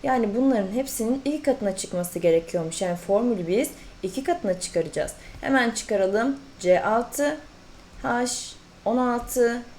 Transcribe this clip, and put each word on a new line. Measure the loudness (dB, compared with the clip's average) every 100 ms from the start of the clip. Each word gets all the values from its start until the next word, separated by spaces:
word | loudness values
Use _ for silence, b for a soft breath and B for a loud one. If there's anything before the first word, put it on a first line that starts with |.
Yani | 2 2 2 2
bunların | 4 4 0
hepsinin | -2 -4 -2 -2 0
iki | -2 -2
katına | 0 0 0 -4
çıkması | -4 -4 -4 0
gerekiyormuş. | 4 4 2 -4 -4 -2
Yani | -2 -4
formülü | 0 2 2 0 0
biz | 0 0 -4 B B
iki | -8 -4
katına | -2 -2 0 -4
çıkaracağız. | -2 -2 -2 -4 -6 -6 B B
Hemen | 2 2 2
çıkaralım. | -2 -2 2 2 2 0 -2 -10 -6
C | 4 4
altı | 4 0 0 0 -2 -2 -10 -20 -20 -20 -20 -8
H | -2 0 -2 -4 -10 -16 -20 -8
on | -2 2
altı | 2 0 -2 2 2 2 -8